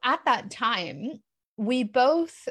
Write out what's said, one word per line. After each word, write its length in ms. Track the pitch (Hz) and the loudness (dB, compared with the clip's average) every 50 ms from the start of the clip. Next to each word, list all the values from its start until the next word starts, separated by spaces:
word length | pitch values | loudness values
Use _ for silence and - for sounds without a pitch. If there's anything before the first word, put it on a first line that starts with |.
| - | -2
at 220 | 247 302 330 - | -2 -2 0 2
that 240 | 302 247 - - 196 | 0 0 0 -2 -8
time, 720 | - - 240 226 233 190 175 156 - 143 196 269 - - _ _ _ _ _ _ _ | -8 -4 -2 -2 0 -2 -4 -6 -8 -8 -8 -10 -10 -12 _ _ _ _ _ _ _
we 260 | - 208 214 254 254 240 | -6 -2 -2 0 0 -2
both, 640 | 214 - 254 247 277 320 339 330 330 - - - - | 0 2 4 4 6 4 2 0 -4 -8 -12 -12 -10